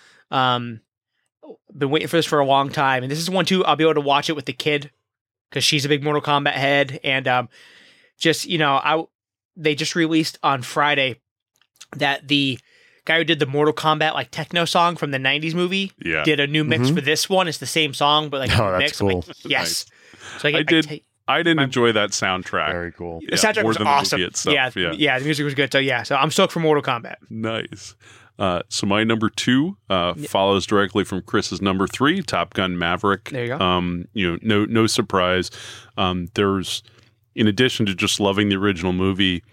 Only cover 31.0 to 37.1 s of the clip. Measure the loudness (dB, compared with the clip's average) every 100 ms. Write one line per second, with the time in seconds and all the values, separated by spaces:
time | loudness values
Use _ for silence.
31 | -2 -6 -2 -2 -2 -4 -2 0 -2 0
32 | 0 0 -2 -4 -2 -2 -2 -2 -2 0
33 | 0 -2 -4 -8 -6 0 2 2 0 -4
34 | -6 -4 -2 -2 0 2 2 2 2 0
35 | 0 2 2 0 -2 -10 -18 -18 -12 -4
36 | -2 -2 -4 -2 0 0 -4 -8 -12 _
37 | _